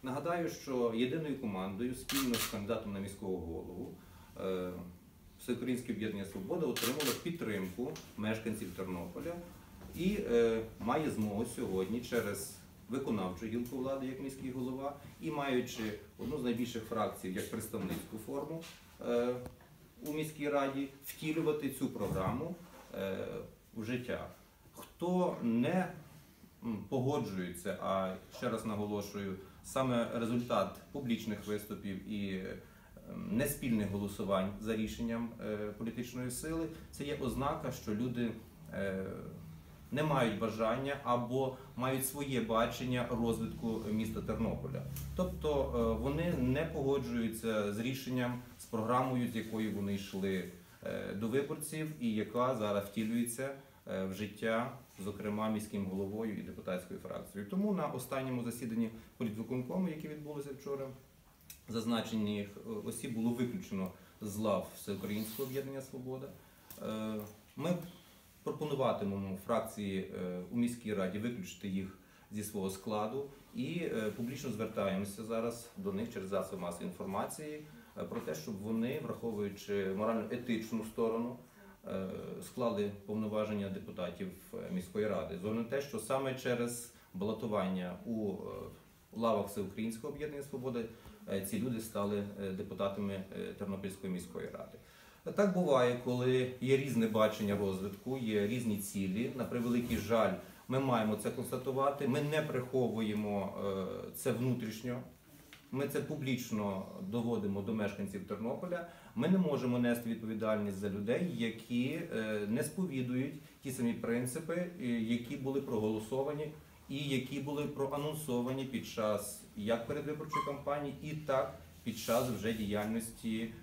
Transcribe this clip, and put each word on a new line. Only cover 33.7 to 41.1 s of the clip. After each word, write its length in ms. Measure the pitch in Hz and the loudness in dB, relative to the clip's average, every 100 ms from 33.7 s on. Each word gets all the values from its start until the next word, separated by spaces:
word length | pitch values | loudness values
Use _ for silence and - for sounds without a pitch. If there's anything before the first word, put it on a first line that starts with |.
| 110 98 | 4 4
голосувань 640 | 101 98 - 98 95 98 101 | 0 -2 -2 4 4 4 -2
за 160 | 107 110 | 0 0
рішенням, 540 | 107 90 117 117 117 - | 0 0 -2 0 -2 -4
е, 160 | 107 104 | -4 -2
політичної 720 | 104 - 117 120 123 127 127 | -2 -2 -4 -2 -4 -4 -4
сили, 380 | 123 156 165 165 - - | -4 -2 -2 -2 -6 -12
це 140 | - | -8
є 120 | 143 - | -4 0
ознака, 560 | 127 110 139 160 127 | 0 2 0 0 -2
що 220 | - - | -4 -2
люди, 360 | 104 127 120 113 - - - - | 0 0 2 0 -2 -12 -16 -8
е, 340 | 98 98 95 95 - - - - - - - - | -2 0 0 -4 -6 -8 -10 -12 -14 -16 -18 -4
не 120 | - | 0
мають 360 | 156 135 117 101 | 4 4 4 2
бажання 580 | 110 107 110 127 139 139 | 0 2 2 4 0 -2
або 520 | 120 | 2